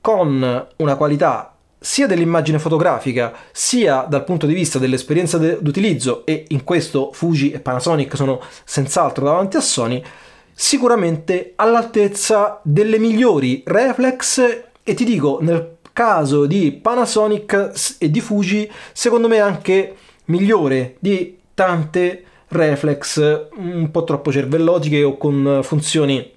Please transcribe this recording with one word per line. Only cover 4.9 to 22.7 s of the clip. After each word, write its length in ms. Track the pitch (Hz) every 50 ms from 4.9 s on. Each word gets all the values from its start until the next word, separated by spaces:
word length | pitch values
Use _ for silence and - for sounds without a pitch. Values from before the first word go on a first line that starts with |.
| 127 123 - - 151 160 185 160 170
de-, 220 | 165 156 160 170 -
d'utilizzo, 640 | - 147 143 190 202 220 170 127 120 131 120 - -
e 200 | - 156 156 156 -
in 160 | 156 135 -
questo 460 | - 175 165 151 - - 139 - -
Fuji 380 | - - 165 170 165 147 135 143
e 100 | 147 139
Panasonic 560 | - - 127 127 - 170 165 156 139 139 -
sono 240 | 127 139 135 131 123 - - - - -
senz'altro 640 | - - - 135 143 - 180 165 135 - - 135
davanti 320 | 143 156 175 196 196 - 320
a 20 |
Sony, 420 | - - - - 120 113 127 127 127 - - - - - - - _ _ _
sicuramente 1000 | - - - - 269 240 240 240 226 185 170 165 156 - - 185 180 180 - -
all'altezza 1040 | - 208 226 233 233 226 226 - 220 208 202 202 - - - 220 208 202 208 - -
delle 360 | - 151 147 185 208 220 214 220
migliori 640 | 220 233 220 214 254 240 185 143 131 127 123 135 -
reflex, 960 | - 170 202 247 269 240 - 247 262 254 254 - - - 262 247 240 233 233 - - _ _
e 120 | _ - -
ti 100 | - 247
dico, 340 | 220 233 165 135 147 139 -
nel 340 | 160 165 170 165 165 - - _ _ -
caso 540 | _ - 233 233 202 165 151 139 139 147 143
di 260 | 143 165 202 180 147
Panasonic 1000 | 135 - - 220 240 254 240 220 - 220 214 214 214 202 208 - - 196 202 - -
s-, 220 | - - - - -
e 120 | 175 156
di 100 | 151 226
Fuji, 480 | 226 - 208 202 202 175 202 214 214 208 - - - -
secondo 360 | - - - 240 226 233 233 226
me 120 | 226 220
anche 540 | 208 202 185 151 - - 185 190 190 190 - - - - _ _ _
migliore 680 | - 160 175 196 202 226 202 156 135 131 131 127 127 - _
di 380 | - 196 202 180 180 175 - _ _ _
tante 720 | _ - 190 185 175 165 156 151 - 180 180 180 180 180 - - _ _ _ _
reflex 1000 | - 170 160 151